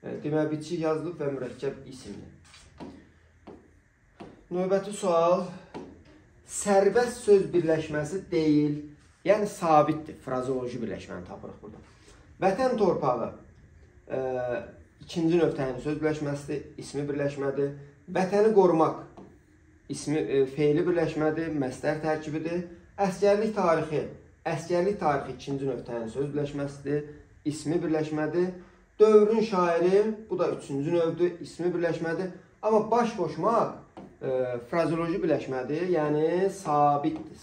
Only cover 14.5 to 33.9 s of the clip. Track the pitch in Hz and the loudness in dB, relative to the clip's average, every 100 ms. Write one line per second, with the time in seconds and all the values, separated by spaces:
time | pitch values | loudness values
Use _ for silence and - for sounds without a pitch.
14.5 | 117 113 - - _ - 175 165 175 156 | -6 -8 -16 -20 _ -10 -2 2 4 4
15.5 | - 131 123 147 151 156 151 143 143 - | 2 -4 -4 -6 -2 0 0 -4 -6 -6
16.5 | 139 - - - 139 143 143 143 139 135 | -8 -10 -14 -10 -6 -4 -2 -4 -2 -2
17.5 | 143 143 - - - - 180 185 202 220 | -2 -2 -4 -16 -20 -6 -2 2 4 6
18.5 | 196 180 160 151 - - - - - _ | 8 6 6 2 0 -10 -20 -20 -20 _
19.5 | _ _ _ - - - 151 - 135 131 | _ _ _ -12 -10 -2 -2 0 2 0
20.5 | 151 147 147 175 170 156 151 156 156 165 | 2 2 4 2 2 0 0 0 0 -2
21.5 | 151 131 - 147 151 156 156 156 156 160 | -2 -4 -4 -4 -2 -2 -2 -4 -6 -4
22.5 | 175 175 - - - 196 180 202 208 220 | -6 -6 -12 -16 -4 -2 2 2 4 2
23.5 | 208 180 160 151 147 110 - - - 165 | 0 2 2 0 -4 -4 -10 -20 -12 -6
24.5 | 151 - 175 190 - 160 139 135 123 139 | -6 -2 0 0 0 0 0 -2 -10 -8
25.5 | 135 135 120 - 117 113 127 143 143 143 | -4 -4 -6 -6 -8 -6 -4 -4 -4 -4
26.5 | 143 143 - 139 147 147 - - - 151 | -4 -8 -8 -4 -4 -4 -12 -20 -10 -8
27.5 | 143 135 170 156 156 151 151 156 170 180 | -6 -2 -2 0 0 0 -2 -2 0 -2
28.5 | - - - _ - 214 214 208 226 - | -4 -14 -20 _ 4 8 10 8 4 2
29.5 | 185 175 170 180 196 220 214 - 180 156 | 2 2 4 4 4 4 -2 -6 -2 -2
30.5 | - - 139 147 170 165 160 175 175 143 | -2 -6 -4 0 2 0 0 0 -2 -10
31.5 | - 175 170 170 - 165 165 185 - - | -6 -4 0 -2 -2 -2 -4 -6 -10 -18
32.5 | _ 214 220 214 233 226 - 160 160 196 | _ 2 2 4 2 2 -2 -4 -2 0
33.5 | 233 - - - | 2 0 -4 -16